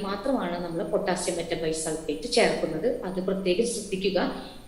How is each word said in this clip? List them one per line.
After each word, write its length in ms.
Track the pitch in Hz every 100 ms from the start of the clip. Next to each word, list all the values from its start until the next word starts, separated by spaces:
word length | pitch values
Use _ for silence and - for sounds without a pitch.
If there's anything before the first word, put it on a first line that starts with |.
മാത്രമാണ് 640 | 196 202 269 254 175 175 175
നമ്മൾ 180 | 165
പൊട്ടാസ്യം 520 | - 190 190 180 - 170
മെറ്റബൈസൾഫേറ്റ് 960 | 160 156 160 156 160 156 - 147 -
ചേർക്കുന്നത്. 720 | 233 202 - 160 160 240 -
അത് 160 | 185 185
പ്രത്യേകം 440 | 185 190 185 180 226
ശ്രദ്ധിക്കുക. 760 | - - 190 190 175 277 - - -